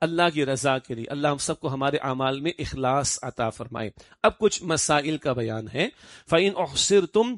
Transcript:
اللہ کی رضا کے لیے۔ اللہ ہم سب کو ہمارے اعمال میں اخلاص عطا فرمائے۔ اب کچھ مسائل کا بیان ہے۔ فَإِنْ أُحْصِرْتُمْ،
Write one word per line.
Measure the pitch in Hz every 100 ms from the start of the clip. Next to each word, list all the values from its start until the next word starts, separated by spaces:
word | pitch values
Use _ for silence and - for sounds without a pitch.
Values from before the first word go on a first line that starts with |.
اللہ | 165 165 175
کی | 151 135
رضا | 135 139 131
کے | - 113
لیے۔ | 117
اللہ | 143 147
ہم | 143
سب | - 156
کو | 151
ہمارے | 135 139 147
اعمال | 135 131 135 135
میں | 151 -
اخلاص | 143 135 131 135 131 -
عطا | 131 - 113
فرمائے۔ | - 117 117 110 - - _
اب | 214 -
کچھ | 208 -
مسائل | 180 160 - 147 143 156
کا | 147
بیان | 123 113 110 107
ہے۔ | 131 214 - - - -
فَإِنْ | 165 196 185
أُحْصِرْتُمْ، | 165 - - 196 175 208 240